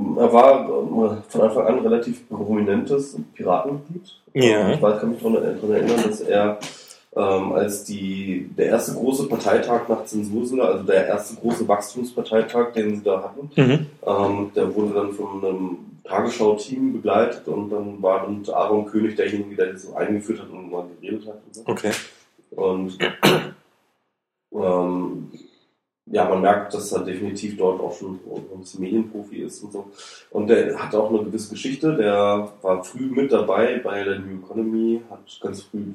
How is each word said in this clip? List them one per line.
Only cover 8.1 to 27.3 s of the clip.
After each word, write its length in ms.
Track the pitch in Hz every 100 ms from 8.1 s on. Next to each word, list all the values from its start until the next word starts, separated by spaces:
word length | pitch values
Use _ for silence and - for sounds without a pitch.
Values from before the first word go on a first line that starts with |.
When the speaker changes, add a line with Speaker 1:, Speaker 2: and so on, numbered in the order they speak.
| 95 98 90 - -
Speaker 1:
der 100 | -
erste 260 | 113 -
große 340 | - 123 135 -
Parteitag 600 | 117 104 117 117 117 -
nach 160 | 110 -
Zensur, 580 | 107 101 110 123 131 113
also 180 | 92
der 240 | 98 95 -
erste 280 | 104 - 113
große 320 | 113 117 101
Wachstumsparteitag, 1040 | 101 - 123 123 - 113 110 110 120 117
den 220 | 113 107 104
sie 60 |
da 180 | 101 95
hatten, 260 | 95 - 147 -
Speaker 2:
Mhm. 300 | 127 151 - - -
Speaker 1:
ähm, 440 | 98 98 101 101 -
der 180 | 95
wurde 200 | 104 104
dann 200 | 101 101
von 300 | 101 95 98
einem 340 | 95 92 92 87 - -
Tagesschau-Team 880 | - 95 117 117 107 104 - 131 135
begleitet 540 | 110 104 113 117 - -
und 220 | 104 104
dann 320 | 104 101 101
war 220 | 95 98 101
dann 180 | 101 -
Aaron 340 | - 98 107 104
König 300 | 107 107 -
derjenige, 400 | 95 104 101 95
der 180 | 92
das 100 | 95
so 100 | -
eingeführt 460 | - 95 107 107 107
hat 80 | 95
und 220 | 92 87
mal 140 | 87 87 -
geredet 280 | 92 107 107
hat 80 | 104 -
und 80 | 113
so. 60 | 113
Speaker 2:
Okay. 260 | 107 107 - - - _ _ _
Speaker 1:
Und, 460 | - 95 92 92 - - - - 185 - - _ _ _ _ _ _ _ _ _
ähm, 800 | 104 95 90 87 90 90 87 76 - - _ _ _ _ _ -
ja, 160 | 101 92
man 140 | 95
merkt, 320 | 95 104 -
dass 180 | 104 -
er 100 | 92
definitiv 540 | - - 101